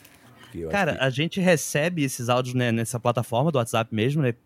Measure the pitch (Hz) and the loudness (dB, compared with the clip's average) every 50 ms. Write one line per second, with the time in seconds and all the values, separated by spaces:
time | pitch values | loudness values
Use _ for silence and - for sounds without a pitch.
0 | - - - - - - - - - - - 82 82 - - 202 190 156 131 - | -20 -20 -20 -20 -20 -20 -20 -20 -20 -16 -12 -10 -6 -4 -2 0 0 0 0 0
1 | 127 135 127 123 151 170 - 202 180 185 175 143 - - - 151 147 175 180 165 | -2 -2 -2 -2 -4 -4 -2 0 2 4 4 2 2 -2 -2 -2 -2 0 0 0
2 | 143 135 - - 120 117 123 123 127 123 123 127 123 120 113 113 113 - - 120 | -2 -2 -2 -4 0 2 2 2 2 0 0 0 2 2 2 0 0 -2 -4 -2
3 | - 120 120 127 113 - 113 117 139 170 156 131 117 - - 113 113 - - 107 | 0 0 0 0 -2 -2 0 0 0 2 2 0 0 2 0 0 0 0 0 0
4 | 107 131 143 160 143 123 117 - _ | 0 2 2 2 0 0 0 -2 _